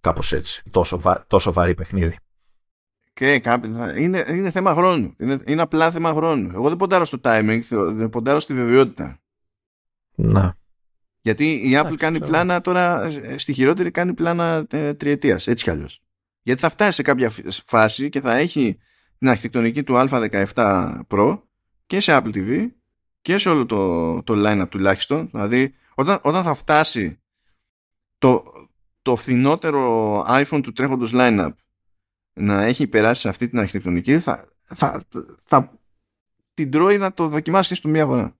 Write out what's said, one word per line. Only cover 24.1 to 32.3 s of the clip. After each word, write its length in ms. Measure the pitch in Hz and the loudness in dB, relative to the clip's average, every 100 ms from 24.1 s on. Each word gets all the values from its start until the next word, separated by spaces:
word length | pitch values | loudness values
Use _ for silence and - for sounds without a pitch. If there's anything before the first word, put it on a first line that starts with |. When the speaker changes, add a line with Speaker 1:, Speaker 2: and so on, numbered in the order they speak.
| 82 | -6
Speaker 2:
το 100 | - 107 104 | -2 0 2
line-up 220 | 104 90 | 0 -2
τουλάχιστον. 600 | 98 98 95 - 147 160 | 0 0 0 -2 -4 -4
Δηλαδή, 440 | 110 101 123 135 _ _ - | -6 -2 0 0 _ _ -4
όταν, 240 | 143 196 | 0 2
όταν 220 | 147 175 | 2 0
θα 100 | 170 | -2
φτάσει 680 | 147 - 151 156 123 90 - _ _ _ _ _ _ _ _ _ _ | -4 0 2 2 -2 -6 -8 _ _ _ _ _ _ _ _ _ _
το, 260 | 131 123 - - - _ _ _ | 4 4 0 -20 -20 _ _ _
το 140 | - 117 | -2 -2
φθηνότερο 1120 | - 123 135 160 165 143 127 113 110 101 80 | 0 2 2 2 0 0 0 0 0 -2 0
iPhone 320 | 127 143 147 | 0 2 -2
του 100 | 127 | -4
τρέχοντος 380 | 110 135 131 117 | -4 -2 -2 0
line-up 380 | 123 123 107 78 - _ _ _ _ _ _ _ | 2 4 4 0 -6 _ _ _ _ _ _ _